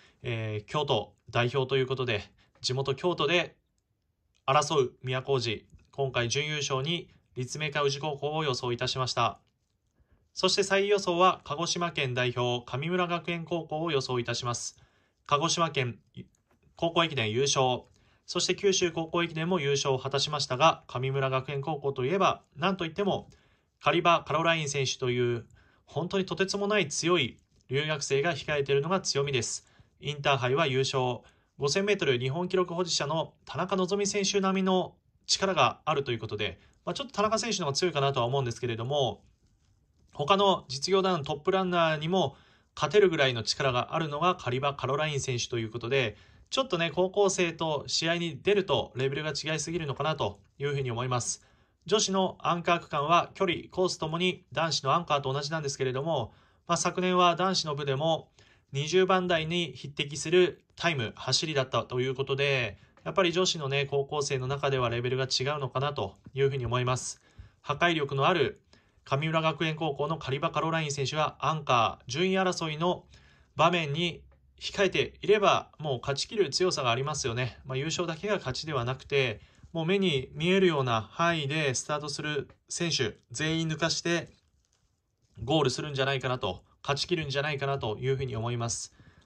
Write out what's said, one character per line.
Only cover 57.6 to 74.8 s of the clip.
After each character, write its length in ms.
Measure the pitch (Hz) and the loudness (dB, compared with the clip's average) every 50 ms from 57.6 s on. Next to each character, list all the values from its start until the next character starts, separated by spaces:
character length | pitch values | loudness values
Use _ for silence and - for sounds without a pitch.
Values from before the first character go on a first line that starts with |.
| - | -2
の 100 | 156 143 | -2 -4
部 100 | 139 135 | -4 -2
で 120 | 139 135 | -2 -2
も 340 | 135 151 165 160 - - - _ - - - _ _ _ _ - | 0 2 2 0 0 -2 -8 _ -20 -20 -20 _ _ _ _ -6
二 160 | 139 147 151 | -6 -2 2
十 180 | 165 185 185 | 4 4 6
番 200 | 180 190 185 180 | 6 4 4 4
台 200 | 180 175 160 160 | 2 2 0 0
に 260 | 156 170 175 170 151 - | 0 -2 -2 -2 -4 -6
匹 160 | - - 143 143 | -10 -14 -10 -6
敵 220 | - 151 143 147 | -6 -6 -4 -6
す 140 | 151 - 160 | -6 -2 4
る 320 | 165 185 180 175 - - _ _ _ | 6 6 6 6 4 -4 _ _ _
タ 140 | - - 170 | -4 -2 0
イ 60 | 165 | 0
ム、 160 | 135 117 - - | 0 -2 -4 -6
走 300 | - - - 123 - - | -6 -2 0 0 0 0
り 80 | 160 156 | 0 0
だ 80 | 143 135 | -2 -2
っ 60 | - | 0
た 160 | - 120 113 | -2 -2 -2
と 160 | - 123 127 | -2 -2 -2
い 80 | 123 135 | -2 -2
う 60 | 131 | -2
こ 100 | 127 135 | -4 -2
と 120 | - 139 | -2 0
で、 420 | 131 147 143 139 131 120 107 92 - - - _ - - | 0 0 0 0 0 -2 -4 -6 -12 -18 -20 _ -12 -10
や 80 | - - | -2 0
っ 20 | |
ぱ 80 | 202 190 | 2 2
り 100 | 170 160 | 4 2
女 140 | 175 185 | 2 2
子 120 | 175 - 165 | 2 0 -2
の 100 | 147 135 | -4 -2
ね、 180 | 139 143 139 | -2 -2 -2
高 180 | 139 - 143 139 | 0 0 -2 -2
校 180 | 143 151 147 143 | -2 -2 -2 -2
生 160 | 143 143 131 | 0 -2 -2
の 80 | 127 | -2
中 240 | 131 139 - - 143 | -4 -4 -2 0 0
で 80 | 135 131 | 2 2
は 120 | 127 120 | 2 0
レ 100 | 117 120 | 0 -2
ベ 100 | 120 123 | -2 -2
ル 60 | 131 | -2
が 80 | 127 135 | -2 -2
違 200 | 127 - - 131 | -2 -2 -2 0
う 140 | 143 147 151 | -2 -2 -4
の 120 | 139 120 | -4 -4
か 100 | - 131 | -2 -2
な 140 | 131 147 143 | -2 -2 -2
と 220 | 127 104 95 - - _ - - | -4 -6 -6 -8 -12 _ -10 -2
い 80 | 131 139 | 0 2
う 80 | 139 | 2
ふ 40 | 135 | 2
う 20 | 135 | 0
に 80 | 120 | -2
思 120 | 113 123 123 | 0 0 0
い 60 | 123 | 2
ま 120 | 123 127 | 0 0
す。 260 | 120 - - - - _ _ _ - - - _ _ _ | -2 -4 -8 -10 -12 _ _ _ -20 -20 -20 _ _ _
破 120 | - 143 | -6 0
壊 200 | 143 170 175 170 | 2 2 2 4
力 200 | 160 143 - 143 | 2 0 -2 0
の 120 | 135 139 | 2 4
あ 80 | 160 185 | 4 4
る 260 | 170 139 104 - - _ _ - - _ _ _ _ _ | 4 2 2 0 -6 _ _ -20 -20 _ _ _ _ _
神 220 | - 139 139 156 | -2 -2 0 0
村 140 | 160 160 165 | 0 0 2
学 240 | 160 160 156 - 170 | 2 2 0 0 -2
園 100 | 160 156 | -2 0
高 200 | 151 165 156 139 | 0 -2 -2 -2
校 120 | - 170 | -2 -2
の 120 | 147 160 160 | -2 -2 -4
カ 120 | - - | -4 -4
リ 80 | 131 131 | -2 -2
バ・ 120 | 165 165 | -2 -2
カ 100 | - 151 | 0 0
ロ 100 | 151 160 | 0 0
ラ 120 | 160 165 156 | 0 0 -2
イ 40 | |
ン 40 | 147 139 | -2 -2
選 140 | 143 135 | -2 -2
手 100 | 123 147 | -2 0
が 200 | 156 156 - - - | 0 0 -2 -2 -2
ア 120 | - 139 160 | -2 0 0
ン 120 | 156 147 | 0 0
カ 340 | - 131 120 113 98 - - - | 2 4 4 4 2 0 -4 -8
ー、 40 | - | -6
順 200 | 120 147 185 190 | -2 0 0 2
位 80 | 190 190 | 2 2
争 300 | 190 180 180 - 170 160 | 2 0 0 -2 -4 -4
い 80 | 151 | -2
の 300 | 151 165 180 175 - - _ - - - _ _ _ _ _ _ | 0 0 0 0 0 -4 _ -20 -20 -20 _ _ _ _ _ _
場 140 | - 151 170 | 2 4 4
面 220 | 170 175 160 143 139 | 4 2 0 -2 -2
に 300 | 156 175 170 - - - - - _ _ _ _ - | -2 -2 -2 -4 -6 -14 -20 -20 _ _ _ _ -14
控 240 | - - - - | -12 -6 0 2